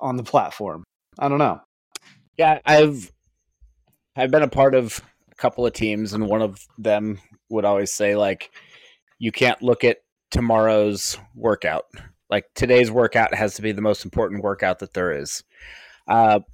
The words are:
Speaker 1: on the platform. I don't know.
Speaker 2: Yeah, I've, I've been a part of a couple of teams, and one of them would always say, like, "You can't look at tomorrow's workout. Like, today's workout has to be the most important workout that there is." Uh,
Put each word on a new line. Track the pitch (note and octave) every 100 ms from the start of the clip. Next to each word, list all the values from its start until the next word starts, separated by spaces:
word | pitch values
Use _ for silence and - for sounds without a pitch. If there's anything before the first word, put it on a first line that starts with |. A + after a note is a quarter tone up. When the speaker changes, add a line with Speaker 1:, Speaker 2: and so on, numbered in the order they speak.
Speaker 1:
on | C3 B2+
the |
platform. | A2 C#3 G2 - G2+ D#2+ - _ _ -
I | C#3
don't | C#3+
know. | C3+ E2 _ _ _ - - _ _ -
Speaker 2:
Yeah, | D#3+ D3+
I've, | - D3+ D3+ C3+ F2+ _ _ _ _ _ _ _ _ _ _ -
I've | C3
been | D3+
a | C#3+
part | C3+ C#3
of | C3 A2+ - - _ _
a | _
couple | A#2+ - A#2+
of |
teams, | - A2 G#2+ G#2+
and | G#2+ G#2+
one | G#2+
of | A2 G2 - -
them | A2 G#2 G#2+ G2 _ _ _
would | A2
always | G2+ G2+ G2+
say, | - G#2 G#2
like, | G2+ F#2+ - - - - - _ _ _
"You | A2+
can't | - B2+ -
look | B2 A#2
at | A#2+ - _ _ _
tomorrow's | - A#2 A2+ A2 G#2+ G#2 G2 - - -
workout. | A#2 A2+ G2+ E2 D#2 - - - _ _
Like, | G#2 -
today's | - B2 B2 A#2
workout | A#2 A#2 A#2+ A2
has | F#2+ G#2+ -
to |
be | G#2+
the | G2+
most | G#2+ G2+
important | G2 A#2+ G#2+ G2+
workout | G2+ G2 F#2+ F#2
that | F#2+
there | F#2 F2+
is." | C#2+ C#2+ - - _ - - - _ -
Uh, | A#2 A2 G#2 -